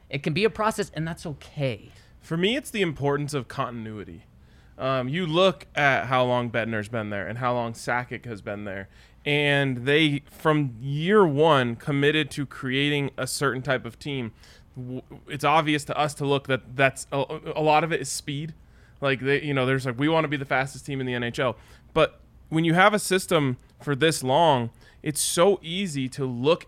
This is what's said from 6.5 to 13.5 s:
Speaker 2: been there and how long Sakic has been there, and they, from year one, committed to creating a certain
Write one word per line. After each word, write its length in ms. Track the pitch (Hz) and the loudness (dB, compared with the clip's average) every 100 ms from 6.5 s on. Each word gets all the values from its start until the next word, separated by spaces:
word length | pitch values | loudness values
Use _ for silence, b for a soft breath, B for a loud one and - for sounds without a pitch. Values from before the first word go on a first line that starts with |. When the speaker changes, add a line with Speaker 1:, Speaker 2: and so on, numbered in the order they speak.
| 117 110 113 104 | -2 -2 -4 -4
Speaker 2:
been 200 | 117 107 | -6 -4
there 160 | 101 92 | -6 -6
and 100 | 113 | -4
how 160 | 127 | -2
long 200 | 123 117 | -2 -4
Sakic 520 | 113 - 123 123 117 123 | -6 -4 -4 -4 -10 -10
has 160 | 104 | -10
been 220 | 107 104 104 | -8 -8 -8
there, 240 | 98 98 b b b 151 | -10 -12 b b b -2
and 600 | 147 147 143 139 123 123 | 0 2 2 2 0 2
they, 380 | 147 156 143 - | 4 4 0 -6
from 440 | - 160 151 143 110 | -2 2 2 0 -4
year 440 | 139 143 165 214 175 | -6 -4 4 6 6
one, 500 | 139 160 143 123 117 | 6 6 6 4 -2
committed 560 | - 139 143 156 143 | -2 2 2 2 -2
to 140 | - 135 | -4 -8
creating 680 | - 135 131 143 147 139 - | -8 -4 0 0 0 -4 -6
a 100 | 131 | -6
certain 340 | - 139 | -2 -2